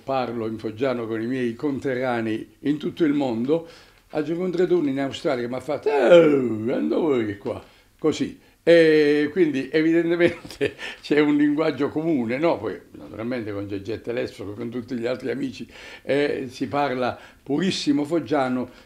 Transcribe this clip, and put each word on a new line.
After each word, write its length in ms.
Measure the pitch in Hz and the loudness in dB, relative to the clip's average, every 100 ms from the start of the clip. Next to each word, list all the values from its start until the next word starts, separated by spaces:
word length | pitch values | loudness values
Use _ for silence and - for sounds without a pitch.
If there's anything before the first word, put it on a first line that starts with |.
parlo 420 | - 135 120 117 113 | -4 -2 -2 -4 -6
in 140 | 110 | -6
foggiano 480 | 113 107 135 120 113 | -8 -2 -2 -2 -4
con 120 | 113 | -4
i 60 | 113 | -2
miei 300 | 131 120 113 | -2 -2 -2
conterranei 1000 | 147 131 139 127 131 120 113 110 - _ | -4 -4 -4 -2 0 -2 -2 -4 -6 _
in 180 | 135 147 | -4 -2
tutto 260 | - - | -4 0
il 100 | 165 | 0
mondo. 540 | 143 135 113 127 165 165 - - _ _ | 2 0 -2 0 0 -2 -18 -20 _ _
Oggi 180 | 156 151 | -6 -4
ho 60 | 170 | -4
incontrato 420 | 185 170 180 175 | -4 0 2 2
uno 120 | 147 | 2
in 100 | 135 | -2
Australia 420 | 139 - 170 127 | -4 -4 -2 -2
che 80 | 120 | -4
mi 60 | 127 | -6
ha 40 | |
fatto, 300 | - 143 427 | -6 -4 0
"Oh, 840 | 427 - 175 160 139 123 110 110 | 2 8 8 8 4 2 -2 -2
andavo 480 | 175 - - 170 131 | -2 0 0 2 0
io 160 | 107 101 | 0 -6
qua", 240 | 120 95 - _ _ _ | -8 -8 -10 _ _ _
così. 340 | 156 143 131 - _ _ - | -2 0 -4 -6 _ _ 6
E 640 | 170 160 156 147 147 147 | 8 8 6 6 4 2
quindi 380 | 185 165 135 135 | 2 2 2 0
evidentemente 1040 | 160 160 165 165 170 170 170 - - 139 - - | 2 4 2 2 2 2 2 -12 -4 -4 -4 -14
<laughs> 80 | - | -14
c'è 180 | - 147 | 0 2
un 180 | 151 147 | 4 4
linguaggio 500 | 147 147 160 127 139 | 4 2 0 0 -2
comune, 500 | 151 165 151 110 127 | -2 0 0 0 0
no? 200 | 165 123 | 0 0
Poi 200 | 104 92 - | -4 -8 -14
naturalmente 600 | - 98 104 113 127 107 | -20 -16 -10 -6 -6 -6
con 120 | 101 101 | -8 -6
Gegè 360 | 98 98 104 | -8 -6 -8
Telesforo, 520 | - 120 127 - 101 | -6 -6 -6 -8 -12
con 160 | 104 117 | -10 -8
tutti 260 | 120 110 123 | -8 -8 -6
gli 100 | 113 | -4
altri 260 | 127 127 | -4 -6
amici, 340 | 120 135 117 120 - - - | -6 -6 -10 -16 -16 -20 -16
eh, 460 | - 139 147 - 131 | -2 0 0 -2 -6
si 180 | - 131 | -8 -4
parla 500 | 143 143 127 123 - - - | -2 -2 -2 -4 -4 -14 -20
purissimo 600 | - 143 190 - - 143 | -6 -2 0 -2 0 0
foggiano, 640 | 147 170 123 147 131 127 120 - | 2 -2 0 0 0 -2 -6 -12